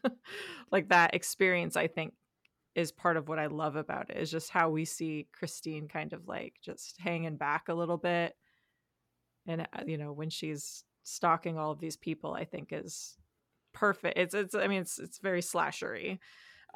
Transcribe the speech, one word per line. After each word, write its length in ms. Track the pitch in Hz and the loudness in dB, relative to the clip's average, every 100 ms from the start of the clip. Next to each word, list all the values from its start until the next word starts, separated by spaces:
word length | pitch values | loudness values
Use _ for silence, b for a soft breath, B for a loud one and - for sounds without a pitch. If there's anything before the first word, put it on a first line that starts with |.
<laughs> 680 | 254 247 - - - - - | -2 -2 -10 -12 -12 -14 2
like, 180 | 185 - | 2 8
that 260 | 175 170 175 | 8 8 6
experience, 600 | - - 190 180 170 - | -2 4 4 4 2 2
I 100 | 160 | 0
think, 280 | - 160 - _ _ _ _ _ - | 0 -6 -10 _ _ _ _ _ 0
is 160 | 160 | 0
part 260 | - 175 160 | 0 2 2
of 100 | 147 | 0
what 100 | 160 | -2
I 80 | 151 | -2
love 280 | 151 156 147 | 0 -2 -2
about 340 | 151 - - | -4 -4 -4
it, 60 | - | -4
is 140 | 160 | -2
just 180 | 160 - | -4 0
how 180 | 180 165 | 4 4
we 140 | 156 160 | 4 0
see 440 | - 160 151 - | -2 -4 -4 -8
Christine 540 | - 170 - 160 156 151 | -8 -8 -8 -8 -8 -6
kind 240 | 156 151 | -6 -6
of, 140 | 156 180 | -8 -8
like, 300 | - - - | -8 -8 -12
just 360 | - - - - | -14 -12 -14 -6
hanging 380 | 175 170 165 151 | -2 -2 -2 -2
back 320 | 147 151 - | 0 0 0
a 40 | 170 | -2
little 220 | 170 170 | 0 0
bit. 380 | 175 170 170 - _ _ _ _ _ _ _ _ _ _ - | 2 2 0 -4 _ _ _ _ _ _ _ _ _ _ -6
And, 160 | 165 | -4
uh, 220 | - - - | -4 -6 -4
you 120 | 156 | -4
know, 140 | 147 | -4
when 180 | 143 160 | -6 -6
she's 540 | - 156 147 - - - _ | -4 -4 -4 -6 -12 -18 _
stalking 540 | - - 175 165 170 160 | -12 2 4 4 2 -2
all 140 | 151 | -2
of 80 | 151 | -2
these 180 | 160 - | -6 -6
people, 360 | - 156 156 | -4 -4 -4
I 120 | - 165 | -6 -6
think 240 | - - | -8 -8
is 460 | 156 165 - - - _ _ _ _ _ | -8 -8 -10 -12 -16 _ _ _ _ _
perfect. 440 | - 208 196 175 - | 2 2 4 0 2
It's, 160 | 180 | 2
it's, 220 | 202 190 202 | 2 0 2
I 120 | 196 | 2
mean, 140 | 196 | 2
it's, 180 | 175 - | 0 -6
it's 200 | 165 - | -8 -6
very 220 | 196 175 | 0 0
slashery. 800 | 175 175 147 - - 107 - 185 b b b b b | 2 0 0 0 -6 -4 -6 -6 b b b b b